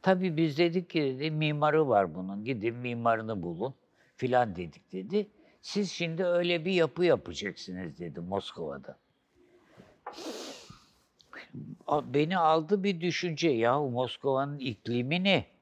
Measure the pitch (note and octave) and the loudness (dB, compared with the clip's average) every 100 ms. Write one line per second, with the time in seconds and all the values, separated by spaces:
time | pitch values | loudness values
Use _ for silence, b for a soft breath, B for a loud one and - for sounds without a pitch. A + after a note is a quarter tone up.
0 | - F#3+ F#3 D#3 E3 C#3+ E3+ E3+ F3 E3 | 4 4 2 2 0 4 2 2 -2 0
1 | C#3+ C3 D3+ D#3 D3+ D3+ D3+ D3+ D3 G#2+ | 0 -2 -4 0 0 2 4 4 6 4
2 | F#2 D#2 F#2 G2+ A2 B2+ G#2+ A#2 B2 A#2+ | 4 0 -8 -6 -4 -2 -2 -4 -6 -2
3 | A#2 A2+ A2 G#2+ E2+ E2+ A#2+ C3+ _ b | 2 2 0 -6 -6 -6 -6 -8 _ b
4 | b _ B2+ B2 A#2 F2 F2 - _ F#3 | b _ 0 2 2 -2 -8 -10 _ -12
5 | F#3+ G3 G3 b b b - G3 G3 - | -4 -4 -4 b b b -6 -4 -4 -4
6 | E3+ E3 F#3 F3 F3 F3 D#3+ F#3 D#3+ - | -6 -2 0 2 2 0 0 2 2 2
7 | F3 B2+ - E2+ G2+ F2+ - F2+ F2+ C#2+ | 4 4 0 -8 -8 -8 -10 -8 -8 -8
8 | F2 D#2 F2 G2 - - E2 C#2 - - | -10 -10 -6 -6 -6 -10 -10 -10 -14 -20
9 | _ _ _ _ b b b b b b | _ _ _ _ b b b b b b
10 | - - F4 A3+ - - - - _ _ | -18 -14 -12 -12 -12 -16 -18 -20 _ _
11 | _ _ _ - - - - - - D3+ | _ _ _ -20 -18 -16 -16 -14 -2 0
12 | B2 C3 D#3 F#3 D#3+ D#3+ D#3 G3+ F#3+ F3+ | 2 0 2 4 4 4 4 0 2 0
13 | F3 - F3+ D3+ E3+ B2 A#2 C3+ C#3+ A#2+ | -2 -2 -4 0 2 4 4 4 2 -2
14 | B2 - C#3 C3 C#3 C#3+ C3 A2 - A#2+ | -2 -2 0 0 0 -4 -6 -6 -4 -2
15 | B2 E3+ F#3+ F3+ G2+ _ | 0 0 2 2 0 _